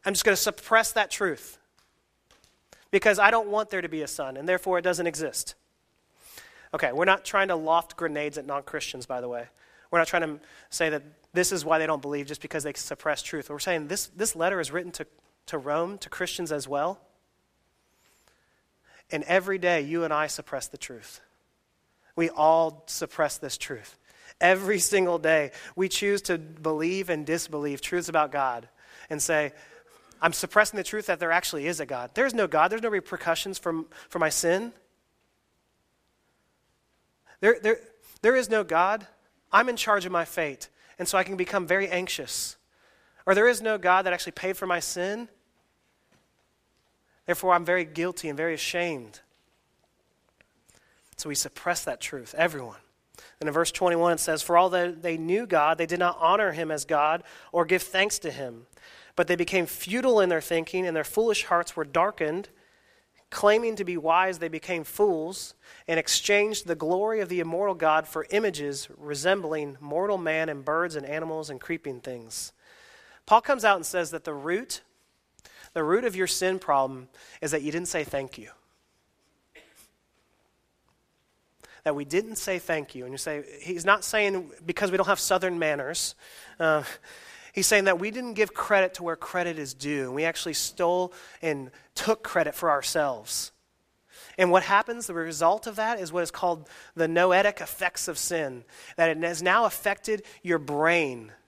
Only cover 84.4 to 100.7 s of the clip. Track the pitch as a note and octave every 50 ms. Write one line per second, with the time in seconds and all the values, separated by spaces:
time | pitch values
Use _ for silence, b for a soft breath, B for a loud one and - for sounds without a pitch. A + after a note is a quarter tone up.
84.4 | F3+ C#3+ - - D#3+ E3 E3+ - G#3 F#3+ F3+ F#3+ F#3+ F3+ G3+ - - - G3 F#3
85.4 | F#3 F#3 F3+ E3+ E3 D#3 D3 C#3+ C3 C#3 E3+ - - - - B B B B B
86.4 | B B B _ E3 D#3+ D#3 D3+ C3+ B B B B B B B B B B B
87.4 | B B B G3 F#3+ - A3 G3+ G3 G3 F#3 E3+ F#3+ G#3+ G#3+ B3+ B3+ A#3+ A3 G#3
88.4 | G#3+ G3+ - - F3+ - G#3+ G3 F#3+ F3+ F#3 - F3+ E3+ E3 - - - - F3+
89.4 | F3 F3 E3 D#3 D3 C3 B2+ C3 C#3 C#3+ D3 C#3+ C3 B2+ B2+ C#3+ D#3+ E3 E3 -
90.4 | - E3+ D3+ - - - - - F3+ E3+ F3+ F3+ F#3 F3+ F3+ B B B B B
91.4 | - E3 D3+ C#3 C3 C3 b b b b b - - G#3+ A3 G#3+ - - - F3
92.4 | D#3+ D3 - - F3+ E3 D3 C#3 C3 - - E3 D3 C#3 B2+ A2 A2 - - -
93.4 | - - _ _ _ _ _ _ _ _ _ _ _ B B B B B B -
94.4 | F#3 F3 F3 F#3 F3+ F3+ G3 G3+ A3 - A#3 A#3+ A#3 - F3 E3+ D#3+ E3 D#3+ D3
95.4 | E3+ E3 G3 A3 - A#3 G#3 G#3 G#3+ A3 A#3+ G#3 F#3 D#3+ D#3+ F3 E3+ D#3+ - -
96.4 | - F3 E3+ D#3 D3 B B B B B B E3 E3 D#3+ E3 E3 F3+ F#3 F3+ F#3+
97.4 | G3+ G#3 G3+ - F3 - - - F#3+ F3+ - - - - D#3+ - - - F3 E3
98.4 | D3+ C3+ B2+ A#2+ A#2 B B B B B B - E3 E3 D#3+ D#3 E3+ E3+ F3 D#3
99.4 | F3 F#3 F#3+ A3+ A#3 G3+ - - - G#3 G3+ - - - G#3+ G#3 G#3 B B B
100.4 | B F3 E3+ D#3+ C#3+ C#3